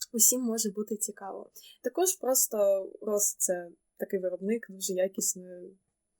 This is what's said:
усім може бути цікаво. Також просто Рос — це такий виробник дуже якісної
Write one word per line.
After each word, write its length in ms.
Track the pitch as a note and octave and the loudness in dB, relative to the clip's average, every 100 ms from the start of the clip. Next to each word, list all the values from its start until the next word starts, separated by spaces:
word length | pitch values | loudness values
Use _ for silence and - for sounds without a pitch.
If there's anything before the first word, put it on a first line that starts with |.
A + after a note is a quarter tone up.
| - | -6
усім 280 | A#3+ - B3+ | 4 6 6
може 300 | A#3+ A3+ G#3+ | 0 0 -2
бути 260 | F#3+ G#3+ G#3+ | -2 -4 -4
цікаво. 540 | - - G3 G3 - - - - | -4 -6 -12 -12 -12 -18 -20 -8
Також 320 | B3 - F#4 | -4 0 0
просто 420 | - A#3+ C4 - G#3+ G3+ G3 - - | 0 0 2 2 4 4 4 0 -6
Рос — 340 | G#3+ G#3 - - | -2 2 0 0
це 320 | - F3 F3 - _ - | 0 0 -4 -14 _ -10
такий 220 | F#3+ G3 | -4 -2
виробник 480 | F3+ F3+ F#3+ A3+ - | -2 -2 -2 -2 -4
дуже 220 | F#3+ G3 | -8 -4
якісної 840 | F#3 F#3+ F#3+ - F#3 F3+ F3+ F#3 F#3+ _ _ _ _ | 0 0 0 -2 -4 -8 -14 -14 -18 _ _ _ _